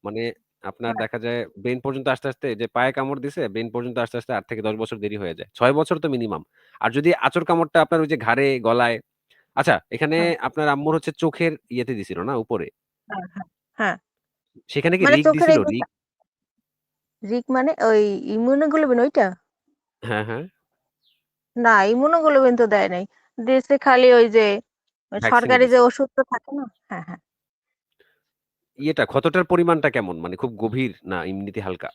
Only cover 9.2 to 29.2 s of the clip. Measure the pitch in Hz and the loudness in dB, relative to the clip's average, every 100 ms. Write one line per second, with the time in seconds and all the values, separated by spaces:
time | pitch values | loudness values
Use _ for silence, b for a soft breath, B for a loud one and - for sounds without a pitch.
9.2 | _ _ _ - 143 98 _ 120 151 165 | _ _ _ -4 0 0 _ -6 -2 0
10.2 | 170 160 127 156 151 139 151 156 - - | 0 -2 -6 -2 -2 0 -2 -2 -4 -4
11.2 | 160 - 165 156 _ 123 120 117 95 87 | -4 -2 -4 -4 _ -8 -6 -6 -8 -8
12.2 | 101 131 110 107 80 _ _ _ _ 202 | -6 -6 -4 -6 -6 _ _ _ _ -12
13.2 | 185 196 - _ _ - 208 - _ _ | -12 -16 -18 _ _ -6 -6 -6 _ _
14.2 | _ _ _ _ _ 143 160 185 277 302 | _ _ _ _ _ -4 0 2 4 4
15.2 | 302 311 330 311 - 247 - _ _ _ | 4 4 4 4 2 -4 -8 _ _ _
16.2 | _ _ _ _ _ _ _ _ _ _ | _ _ _ _ _ _ _ _ _ _
17.2 | 202 240 240 254 269 311 226 214 208 196 | -6 -6 -2 0 0 0 2 4 2 -2
18.2 | - 214 240 277 311 311 302 240 269 294 | -4 -2 0 2 2 2 2 2 2 2
19.2 | 196 180 _ _ _ _ _ _ 110 107 | 0 -2 _ _ _ _ _ _ -6 -4
20.2 | 107 117 185 _ _ _ _ _ _ _ | -4 -8 -10 _ _ _ _ _ _ _
21.2 | _ _ _ - 233 214 196 240 285 330 | _ _ _ 0 4 4 4 2 2 2
22.2 | 311 277 262 240 226 208 196 180 196 _ | 4 4 4 4 2 2 0 -4 -8 _
23.2 | _ - 233 262 - 277 285 247 254 247 | _ -8 0 0 2 2 4 6 8 8
24.2 | 233 220 214 202 _ _ _ _ _ 202 | 6 6 4 0 _ _ _ _ _ -4
25.2 | 220 240 240 247 254 247 240 - 269 - | 2 2 4 4 6 6 4 2 -4 -2
26.2 | 262 240 - 285 240 _ _ 180 165 170 | -4 -6 -8 -10 -10 _ _ -14 -14 -18
27.2 | _ _ _ _ _ _ _ _ _ _ | _ _ _ _ _ _ _ _ _ _
28.2 | _ _ _ _ _ - 147 151 117 135 | _ _ _ _ _ -8 -4 -2 0 0